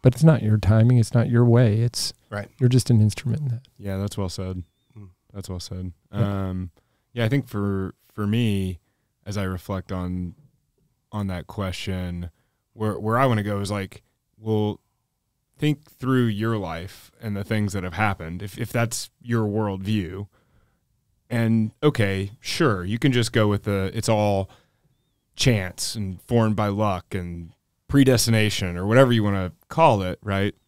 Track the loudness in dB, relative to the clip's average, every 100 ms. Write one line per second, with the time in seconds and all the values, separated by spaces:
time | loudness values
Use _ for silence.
0 | 4 6 6 6 2 2 4 6 6 4
1 | 4 2 2 4 6 6 4 4 0 -2
2 | -8 -10 _ -10 -10 _ 4 4 4 4
3 | 4 2 -4 -4 -4 -6 _ _ -8 -4
4 | -4 -4 -6 -6 -8 -8 -10 _ _ -20
5 | -20 _ _ -16 -12 -12 -10 -10 -10 -12
6 | _ -2 -2 0 -4 -6 -8 _ _ _
7 | _ -4 0 0 -2 -4 -2 -2 -4 -10
8 | _ -6 -2 0 0 0 -2 -8 _ _
9 | _ _ -10 -6 -6 -6 -8 -10 -6 -8
10 | -6 -6 -8 -12 _ _ _ _ _ _
11 | _ -8 -6 -6 -10 -6 -6 -6 -6 -6
12 | -6 -8 -10 _ _ _ _ -6 -4 -4
13 | -2 0 2 0 -2 -4 -4 -6 -8 -14
14 | _ _ _ _ -4 -2 -2 -6 _ _
15 | _ _ _ _ _ _ -2 -2 _ _
16 | -2 0 0 -2 -4 -4 -6 -8 -10 -16
17 | -20 _ -8 -8 -4 -2 -2 -4 -6 -2
18 | -2 -2 -8 -10 -12 -10 -6 -2 -4 -4
19 | -12 _ -4 -2 -2 -2 -4 -4 -4 -2
20 | -4 -10 -14 _ _ _ _ _ _ _
21 | _ _ _ -2 2 2 0 _ 0 2
22 | 0 0 -6 -10 -10 0 2 2 -2 0
23 | 2 2 2 2 2 2 -2 -2 -2 -4
24 | 0 2 2 0 -2 _ _ _ _ _
25 | _ _ _ -2 2 2 -2 -8 -8 -6
26 | -8 -8 0 2 2 2 -2 0 -2 -2
27 | -6 -8 -8 -10 -14 _ _ _ _ 4
28 | 6 4 4 2 2 0 -4 -4 2 6
29 | 6 6 2 0 -4 -8 _ 2 4 4
30 | 0 -6 -4 -2 -2 -4